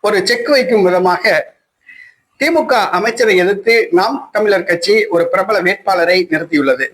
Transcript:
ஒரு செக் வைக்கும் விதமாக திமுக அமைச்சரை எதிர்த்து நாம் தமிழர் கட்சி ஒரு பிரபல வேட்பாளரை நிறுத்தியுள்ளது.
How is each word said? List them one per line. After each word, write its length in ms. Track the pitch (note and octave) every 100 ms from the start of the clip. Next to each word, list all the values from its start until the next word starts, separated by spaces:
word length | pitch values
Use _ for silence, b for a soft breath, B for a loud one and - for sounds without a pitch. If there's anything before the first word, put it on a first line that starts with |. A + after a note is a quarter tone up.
ஒரு 140 | G#3 G3+ F3+
செக் 200 | A#3 -
வைக்கும் 320 | C#4 G3 A3 F#3
விதமாக 380 | F3+ F3+ F3 A3 D#3+ - _ _ _ B B B B _ _
திமுக 340 | C#4+ E4 - A#3+ F#3 F3+
அமைச்சரை 380 | A3+ - A3+ F#3+
எதிர்த்து 320 | F3+ G3+ A3 A3+ - E3+
நாம் 180 | G#3+ C4+ - G#3
தமிழர் 320 | G#3+ G3 F3
கட்சி 280 | E3+ F#3+ A3 -
ஒரு 100 | E3+ E3+
பிரபல 260 | F#3 G3 G#3 F3+
வேட்பாளரை 500 | G3 - F#3 E3+ F#3 F3
நிறுத்தியுள்ளது. 540 | D#3 D#3+ D3+ C#3 B2+ C3